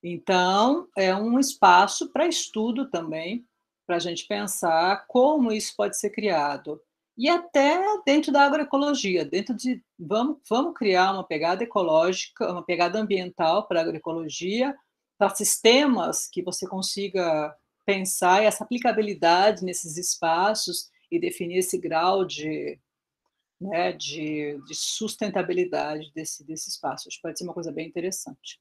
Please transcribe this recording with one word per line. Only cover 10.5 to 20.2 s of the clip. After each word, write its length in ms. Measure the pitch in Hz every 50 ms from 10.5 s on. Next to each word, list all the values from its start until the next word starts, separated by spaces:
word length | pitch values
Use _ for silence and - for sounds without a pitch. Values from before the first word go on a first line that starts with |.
| 214 240 294 349 -
criar 380 | - 240 208 185 180 185 190
uma 120 | 196 196 180
pegada 380 | - 170 151 156 170 180 190
ecológica, 880 | 226 226 - 208 180 170 156 160 165 180 185 185 - - _ - 233 175
uma 140 | 180 175 170
pegada 340 | - 180 160 175 170 180 220
ambiental 680 | 220 202 196 185 185 180 - - 170 160 165 202 214
pra 140 | - 185 165
agroecologia, 920 | 160 165 160 151 - 165 165 165 165 156 151 - 170 185 202 233 247 285 277 - _ _ _ _ _ _ _ _
pra 100 | 208 196
sistemas 1000 | 190 - 170 - - - - 220 240 269 294 285 247 202 170 160 156 - - -
que 140 | - 185
você 240 | 175 185 175 - -
consiga 880 | 185 196 190 190 - - 202 196 196 190 190 175 170 160 151 151 151 151 _ _ _ _ _ _
pensar 580 | - 196 190 190 190 - - 196 180 185 202
essa 220 | 220 214 208 - 214
aplicabilidade 1000 | - 247 240 - 247 220 214 214 208 196 160 - 165 170 180 196 214 208 - 185
nesses 320 | 180 175 - - 165 151
espaços 960 | 165 170 - - -